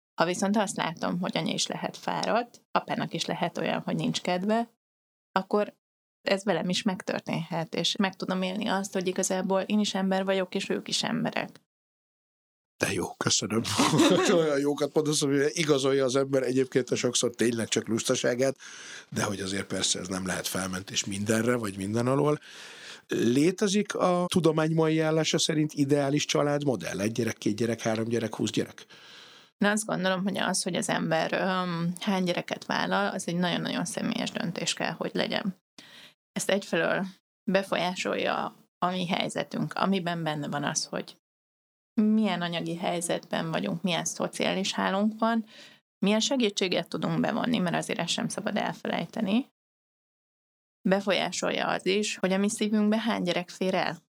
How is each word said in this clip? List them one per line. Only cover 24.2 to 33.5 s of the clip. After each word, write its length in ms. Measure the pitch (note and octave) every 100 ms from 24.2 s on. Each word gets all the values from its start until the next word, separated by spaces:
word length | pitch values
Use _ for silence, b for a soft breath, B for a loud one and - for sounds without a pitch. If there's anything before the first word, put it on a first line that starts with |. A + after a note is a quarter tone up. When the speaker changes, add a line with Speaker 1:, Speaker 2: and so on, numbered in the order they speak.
| F3+
Speaker 2:
tudomány 460 | F#3 D#3+ D#3 D#3
mai 260 | D#3+ D#3+ D#3+
állása 380 | D#3 D#3+ D3+ D#3+
szerint 340 | - D#3 D3+
ideális 520 | - C#3 D3 C#3 D3 -
családmodell? 720 | D3+ D3 D3 C#3+ A#2 E2 G#2+
Egy 120 | G#2
gyerek, 260 | A#2+ A#2 -
két 180 | - G#2
gyerek, 260 | A#2 A2+
három 260 | A2+ A2 A2+
gyerek, 280 | A2+ A2 -
húsz 160 | A2
gyerek? 340 | G#2 - - - B B B B B B -
Speaker 1:
Én 120 | G3+
azt 160 | G#3+ -
gondolom, 380 | F3 F#3 F#3
hogy 140 | G3 F#3+
az, 260 | - F#3+
hogy 120 | F#3+ E3
az 140 | -
ember, 440 | D#3+ E3 D#3+ E3
öm, 600 | E3 F3+ F#3 F3+ E3+ E3+ F3
hány 240 | - F#3+
gyereket 420 | F3+ F3 - - -
vállal, 420 | - F3+ F#3+ G3+
az 140 | F#3 -
egy 80 | E3+
nagyon-nagyon 500 | F3